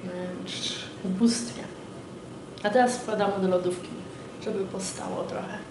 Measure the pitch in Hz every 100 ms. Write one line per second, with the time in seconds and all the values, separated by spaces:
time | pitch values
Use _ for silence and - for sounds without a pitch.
0 | 180 180 180 180 - - - - - -
1 | 190 185 233 - - - - - - -
2 | - - - - - - 208 233 240 -
3 | - 202 202 196 185 180 180 180 - -
4 | - - - - 220 196 185 190 - -
5 | 185 - - - 185 202 -